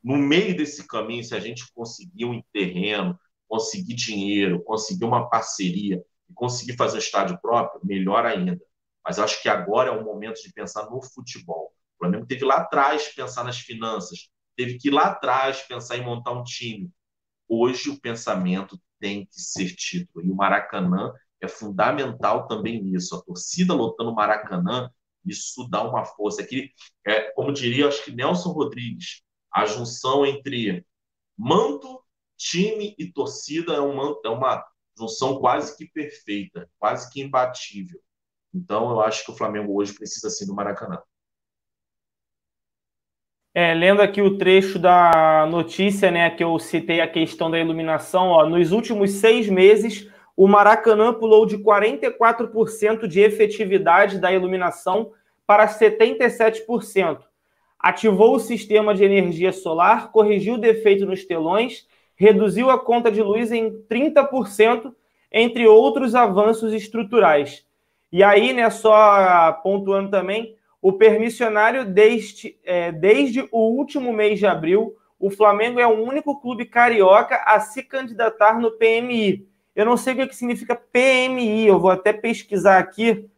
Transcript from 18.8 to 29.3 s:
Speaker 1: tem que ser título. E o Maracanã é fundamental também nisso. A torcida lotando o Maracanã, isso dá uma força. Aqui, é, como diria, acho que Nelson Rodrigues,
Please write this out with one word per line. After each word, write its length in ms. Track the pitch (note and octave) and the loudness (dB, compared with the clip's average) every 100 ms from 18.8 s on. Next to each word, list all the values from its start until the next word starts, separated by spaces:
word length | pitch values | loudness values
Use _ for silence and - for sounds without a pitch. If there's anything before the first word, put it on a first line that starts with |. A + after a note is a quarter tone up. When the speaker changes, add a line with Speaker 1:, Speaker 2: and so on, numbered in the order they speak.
| _ _ | _ _
Speaker 1:
tem 260 | G2+ G2+ F#2+ | -12 -12 -14
que 140 | - | -18
ser 320 | - - F#2 - | -16 -10 -10 -10
título. 480 | - F2+ F2 - | -12 -10 -12 -10
E 60 | F2 | -8
o 20 | |
Maracanã 800 | F#2+ G2 G2 - G2+ F2+ F#2 A#2+ - _ _ | -4 -2 -4 -6 -8 -4 -4 -6 -14 _ _
é 60 | F#2 | -16
fundamental 1000 | - G#2 F#2+ A2+ D3 B2+ A#2 G2+ A#2 - | -14 -14 -4 -4 -2 -8 -6 -4 -4 -6
também 340 | A2 G#2 A#2 | -10 -8 -8
nisso. 320 | F#2+ F#2 F2 | -8 -8 -8
A 80 | F2 | -14
torcida 500 | - F2+ - F3 F3+ | -16 -16 -12 -4 -2
lotando 380 | D3 A2+ - A2+ | -2 -4 -6 -8
o 40 | A2 | -4
Maracanã, 760 | G#2 G#2+ - F#2 F2+ B2 B2+ _ _ _ | -4 -4 -6 -6 -6 -6 -10 _ _ _
isso 440 | F#2 G#2 - - A#2+ | -14 -14 -14 -16 -10
dá 120 | G#2 | -8
uma 220 | A#2+ A#2 | -6 -8
força. 380 | - - G#2 - | -10 -8 -8 -8
Aqui, 300 | F#2+ B2+ C#3+ _ - _ G2+ | -10 -10 -12 _ -20 _ -6
é, 240 | G#2+ - | -4 -4
como 200 | - C#3+ | -8 -8
diria, 340 | C3+ B2 B2+ C#3+ | -6 -6 -2 -2
acho 180 | C#3+ | -2
que 60 | - | -10
Nelson 400 | A#2+ C#3+ F3+ F3 | -8 -6 -4 -6
Rodrigues, 720 | D3+ C#3+ B2+ A#2+ F2+ - - _ | -6 -8 -8 -14 -14 -18 -20 _